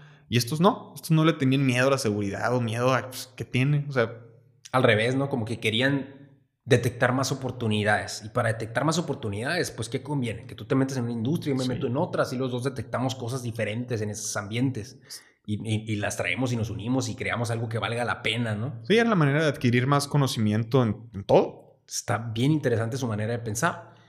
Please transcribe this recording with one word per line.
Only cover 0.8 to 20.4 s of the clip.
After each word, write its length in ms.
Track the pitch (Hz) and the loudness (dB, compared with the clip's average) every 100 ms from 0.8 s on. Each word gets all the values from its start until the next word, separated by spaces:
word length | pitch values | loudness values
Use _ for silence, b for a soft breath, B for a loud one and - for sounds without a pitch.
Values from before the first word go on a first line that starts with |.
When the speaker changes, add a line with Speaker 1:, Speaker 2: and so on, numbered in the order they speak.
| - | -6
Speaker 1:
estos 160 | - - | -8 2
no 140 | 160 | 4
le 80 | 160 | 4
tenían 320 | 160 131 135 135 | 4 2 4 4
miedo 220 | 123 135 | 4 4
a 20 | |
la 80 | 135 | 4
seguridad 560 | 110 104 101 98 107 | 2 0 -2 0 0
o 60 | 123 | 2
miedo 340 | 117 117 127 | 0 0 2
a, 80 | 127 | 2
pues, 300 | - - - - | 0 -10 -12 -12
¿qué 80 | |
tiene? 400 | 117 127 135 147 147 | -4 0 2 2 0
O 40 | |
sea 200 | 131 110 - - - _ _ - | 0 0 -2 -18 -20 _ _ -2
Speaker 2:
Al 100 | 131 | 4
revés, 320 | 123 107 117 131 | 6 4 4 0
¿no? 120 | 139 | 0
Como 160 | 127 | -2
que 140 | 110 117 | -4 -2
querían 680 | 110 110 135 139 - - - _ _ _ | 0 2 2 0 -4 -14 -20 _ _ _
detectar 480 | - 123 117 - 123 | 2 4 4 0 2
más 200 | 127 131 | 2 0
oportunidades. 920 | 139 127 - 113 107 104 101 95 - | -2 -6 -4 0 2 2 2 0 -10
Y 40 | 107 | -6
para 200 | 123 113 | -2 0
detectar 320 | 110 113 123 | -2 -4 -2
más 120 | 147 165 | 0 0
oportunidades, 760 | 156 131 107 101 127 175 139 | -2 -4 -4 -4 -2 -2 -4
pues, 160 | - 110 | -4 -6
¿qué 140 | 131 | -6
conviene? 440 | - 147 117 101 - | -4 -4 -4 -6 -12
Que 80 | |
tú 120 | - 107 | -10 0
te 100 | 135 | 2
metes 200 | 135 131 | 2 0
en 60 | |
una 80 | 120 | -2
industria 400 | 117 113 170 151 | -2 0 0 0
y 40 | 131 | -2
me 80 | |
Speaker 1:
Sí. 40 | 127 | -2
Speaker 2:
meto 200 | 123 127 | -2 -2
en 80 | 131 | -2
otra. 260 | 180 151 | -2 -2
Así 140 | 131 123 | -2 -2
los 140 | 131 | -2
dos 100 | 120 | -2
detectamos 520 | 131 131 - 107 127 113 | -4 -6 -6 -2 -2 -4
cosas 260 | 113 131 | -6 -6
diferentes 580 | 120 110 104 113 120 113 | -6 -4 -4 -4 -4 -4
en 80 | 107 | -4
esos 260 | 101 - 107 | -6 -6 -6
ambientes. 600 | 101 113 135 113 - - B B B B - | -4 -2 -2 -2 -10 -16 B B B B -6
Y, 80 | 104 113 | -6 -2
y, 240 | 107 110 | -2 -2
y 40 | 101 | -4
las 200 | 98 - | -2 -2
traemos 360 | 90 95 127 | -2 -2 -2
y 40 | 120 | -2
nos 140 | 107 | -4
unimos 380 | 92 110 131 110 | -4 -2 -2 -2
y 80 | 95 | -4
creamos 340 | 95 101 117 | -4 -4 -2
algo 180 | 113 113 | -4 -4
que 100 | 113 | -4
valga 260 | 98 117 | -4 -2
la 180 | 117 - | -2 -2
pena, 320 | 110 113 117 | -2 -2 -2
¿no? 240 | 104 127 - | -2 -4 -6
Speaker 1:
Sí, 120 | - 220 | 0 2
era 100 | 233 | 4
la 80 | 196 | 4
manera 260 | 143 147 | 4 4
de 60 | 156 | 2
adquirir 380 | - 123 123 127 | 2 2 4 4
más 180 | 143 143 | 2 2
conocimiento 800 | 147 131 123 | 2 2 2